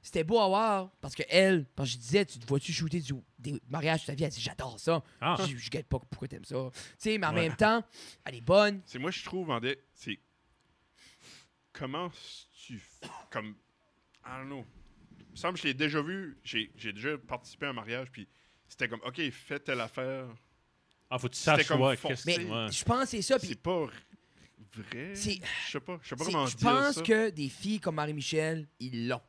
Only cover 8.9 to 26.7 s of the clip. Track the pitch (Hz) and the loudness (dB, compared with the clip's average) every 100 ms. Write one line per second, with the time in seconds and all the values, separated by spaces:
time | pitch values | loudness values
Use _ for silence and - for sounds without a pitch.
8.9 | 123 151 185 - 185 165 117 120 143 _ | -4 -4 -4 -4 -4 0 0 0 -2 _
9.9 | _ - - _ _ _ _ _ _ _ | _ -8 -8 _ _ _ _ _ _ _
10.9 | _ - _ - - - _ _ - 131 | _ -20 _ -20 -20 -20 _ _ -10 -8
11.9 | 147 180 - - - - - - 113 - | -6 -6 -10 -16 -18 -20 -20 -16 -16 -16
12.9 | - - - - 117 107 104 _ _ _ | -18 -16 -16 -6 -6 -6 -14 _ _ _
13.9 | _ _ _ - 131 135 139 117 - - | _ _ _ -14 -12 -10 -12 -12 -18 -20
14.9 | - - - - - 170 180 151 131 151 | -20 -20 -20 -20 -4 -4 -2 -2 0 0
15.9 | 151 147 190 175 - - 117 107 - 113 | 0 -2 -6 -8 -12 -6 -4 -4 -8 -10
16.9 | 101 127 147 127 127 - - 143 127 107 | -6 -6 -6 -6 -10 -10 -8 -8 -6 -6
17.9 | 120 127 117 98 _ _ _ _ - 123 | -8 -8 -14 -18 _ _ _ _ -4 -4
18.9 | 113 123 131 151 - - 139 - 127 113 | -2 -8 -4 -4 -6 -8 -8 -4 -4 -4
19.9 | - 131 135 127 113 _ _ _ _ _ | -4 -6 -6 -10 -16 _ _ _ _ _
20.9 | _ _ 127 123 - - 151 151 147 131 | _ _ -4 -4 -2 4 6 6 6 4
21.9 | 123 156 127 156 175 175 113 110 - - | 4 -2 -2 0 0 0 -4 -2 -2 2
22.9 | 240 262 226 190 269 185 131 160 180 139 | 2 2 -2 2 0 0 -6 -2 0 -2
23.9 | - - - _ _ - _ 107 113 104 | -6 -20 -20 _ _ -20 _ -20 -16 -12
24.9 | 123 160 202 208 185 - - - 147 - | -10 -10 -4 -2 -2 -4 -6 -4 -6 -6
25.9 | 175 - 127 160 165 131 - 240 | -12 -10 -4 0 2 2 4 4